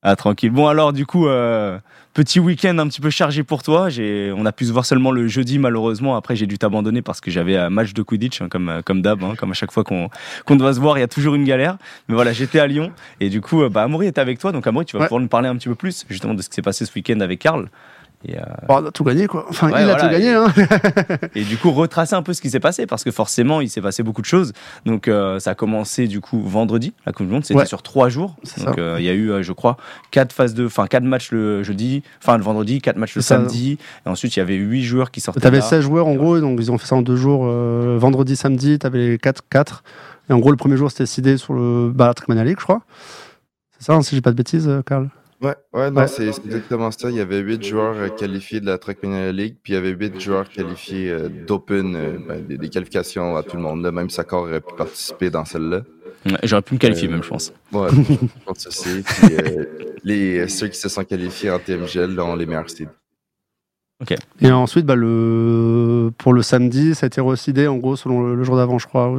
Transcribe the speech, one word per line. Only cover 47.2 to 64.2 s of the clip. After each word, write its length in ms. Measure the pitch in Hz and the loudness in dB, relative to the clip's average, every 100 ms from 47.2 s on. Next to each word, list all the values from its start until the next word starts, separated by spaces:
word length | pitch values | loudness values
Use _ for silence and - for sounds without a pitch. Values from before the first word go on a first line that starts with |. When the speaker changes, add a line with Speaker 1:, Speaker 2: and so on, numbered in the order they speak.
Speaker 3:
avait 180 | 95 101 | -2 -2
huit 240 | 98 113 | -2 -4
joueurs, 320 | 101 107 110 110 | -4 -2 -2 -2
euh, 140 | 98 | -6
qualifiés 500 | - 101 98 95 110 | -4 -6 -6 -8 -8
de 60 | 101 | -4
la 120 | 92 | -6
Trackmania 540 | - 98 98 98 95 | -6 -8 -6 -4 -4
League, 240 | 92 107 117 | -4 -6 -8
puis 80 | - | -6
il 40 | 98 | -4
y 20 | |
avait 120 | 92 | -2
huit 280 | 90 107 95 | -4 -6 -8
joueurs 300 | 95 98 98 | -4 -4 -4
qualifiés, 600 | - 90 87 - 95 92 | -8 -8 -10 -10 -6 -4
euh, 200 | 85 80 | -4 -6
d'Open, 680 | 80 82 101 - 101 95 85 | -10 -4 -4 -2 -2 -2 -4
euh, 220 | 76 76 - | -6 -8 -10
ben, 180 | 78 - | -12 -10
des, 120 | 69 | -10
des 100 | 80 | -8
qualifications 680 | - 90 98 90 - 87 80 | -8 -6 -6 -6 -6 -4 -4
à 60 | |
tout 120 | 78 87 | -6 -8
le 60 | |
monde. 200 | 82 80 | -6 -4
Là, 120 | 87 | -4
même 160 | 85 90 | -4 -6
Sakar 300 | - 82 90 | -6 -4 -4
aurait 180 | 85 80 | -4 -6
pu 160 | - - | -8 -10
participer 540 | - - - - 90 | -10 -8 -14 -4 -4
dans 160 | 80 78 | -4 -6
celle-là. 380 | 82 80 90 123 _ - - 95 | -6 -4 -6 -8 _ -20 -10 -4
Speaker 1:
Ouais, 120 | 95 | -2
j'aurais 180 | 113 107 | 2 0
pu 120 | 101 | 0
me 60 | 131 | 2
qualifier 280 | 123 87 87 | 2 2 -2
Speaker 3:
Euh, 40 | |
Speaker 1:
même, 120 | 82 | -4
je 60 | 80 | -6
pense. 240 | - - - _ | -8 -10 -14 _
Speaker 3:
ouais, 160 | 101 92 | -2 4
<laughs> 40 | |
je 500 | 135 131 143 120 - - | 4 4 2 0 -6 -14
pense 220 | 95 90 | -12 -12
aussi. 340 | - 87 92 | -10 -6 -6
Puis, 340 | 98 - 208 80 | -6 6 6 6
euh, 280 | 78 78 71 - - - | -2 -4 -6 -10 -14 -10
les, 360 | 95 104 95 90 | -4 0 0 0
euh, 80 | 90 | -2
ceux 180 | - 107 | -4 -6
qui 100 | - | -6
se 120 | 98 | -8
sont 160 | - 92 | -6 -6
qualifiés 460 | 95 90 - 104 | -6 -6 -4 -4
en 80 | 87 | -4
T 120 | 85 | -4
M 160 | 90 87 | -6 -4
G 140 | 90 | -4
L 180 | 90 92 | -2 -2
ont 160 | 85 85 | -4 -4
les 100 | 82 | -4
meilleurs 240 | 80 80 | -6 -8
seeds. 200 | - 78 _ _ _ _ _ _ _ _ _ _ _ | -12 -16 _ _ _ _ _ _ _ _ _ _ _
Speaker 1:
Ok. 140 | 123 87 | -6 -6